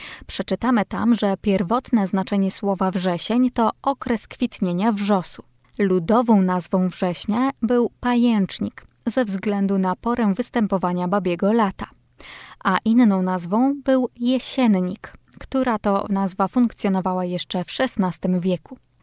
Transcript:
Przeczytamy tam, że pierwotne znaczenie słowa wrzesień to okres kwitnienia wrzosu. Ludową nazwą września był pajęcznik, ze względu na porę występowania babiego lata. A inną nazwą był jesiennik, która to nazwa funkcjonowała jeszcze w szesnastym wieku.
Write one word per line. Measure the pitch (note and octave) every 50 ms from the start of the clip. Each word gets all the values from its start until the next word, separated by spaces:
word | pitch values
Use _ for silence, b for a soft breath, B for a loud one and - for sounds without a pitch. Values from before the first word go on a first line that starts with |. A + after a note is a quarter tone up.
| B B B B B
Przeczytamy | B - - F#3 - F#3+ - - A#3+ B3+ G#3+ F#3+
tam, | - - F#3 G#3 A#3 A#3+
że | G3+ A3 G3 G3 -
pierwotne | - G#3+ G3 F#3+ F#3 E3+ A3 C4 - - - A3 G3
znaczenie | F#3 - F#3+ F#3+ - G3+ G3+ G3 F#3+
słowa | - - - G3+ G3 F#3 G3 F#3+
wrzesień | F3+ F#3+ F3 F#3 F3 E3+ - - A3 B3 B3+ B3
to | - - A3+ G#3+ - _
okres | - C4+ C#4 - - - A#3+ G#3+ -
kwitnienia | - - - B3 A3+ - - G3 F3+ F3 F3 G3+ A#3
wrzosu. | G#3+ G3+ G#3 G3 G#3 F#3 E3 - - - - _ _ _ _ _ _ -
Ludową | G#3 F#3+ F#3 F#3 E3 E3 G#3+ A#3+ B3+ A#3 A3+ G3
nazwą | F#3 F#3 F3+ F3+ E3+ - - F#3 F#3 F3+
września | - - F#3+ F3+ F3 - - - G3+ A#3 C4 C#4 - -
był | - G#3+ B3 A#3+ A#3+ - _ -
pajęcznik, | - B3 A#3+ A#3+ A#3 A#3+ A3+ G#3 F#3+ - - - G3+ G3+ - - - - _ _ -
ze | A#3 - C4 B3+
względu | G#3 F#3+ F#3+ - G#3+ G3+ G3+ G3 F#3+ G3
na | F#3+ F#3 F#3 F3+
porę | - - A#3 A#3+ A#3+ A#3 G3+ F#3+
występowania | - B3 - - A#3+ A3 F#3+ G3+ F3+ F3 F3+ F3+ F3 F3
babiego | F3+ F#3+ G#3 F3 F3+ F3 F3 G3 G3 A3
lata. | A#3 G#3+ G3 - - - - - _ _ _ _ B B B B B B B B B B
A | G3+ F#3+ - -
inną | A3 A3+ B3 B3 G#3 G3 F#3+
nazwą | F#3 F#3 F#3 F3+ F3 E3+ G3 A3+ B3+ C#4 C#4+ C#4+ B3+
był | C4+ C4 C4 B3 A3+ _ -
jesiennik, | A#3+ B3 C4 B3 - - - C4 B3+ A3+ G3+ F#3 F3+ F3+ F#3+ - - - - - _ _ - -
która | - - - C4 B3+ B3+ A3 G#3
to | - G#3 G3 G3 - G#3
nazwa | G3 G3 G3 F#3 F#3+ - G3
funkcjonowała | F#3 - B3 A#3+ A3+ - - - G3+ F#3+ F#3+ F3 F#3+ F#3 F#3 F#3
jeszcze | F3+ F3+ F3+ - - - F#3 F3+
w | -
szesnastym | - - C4 B3+ - - F#3 F3+ E3+ - - F#3 F#3 F3+
wieku. | E3+ F#3+ F3+ E3+ - - C4 - _ _ _ _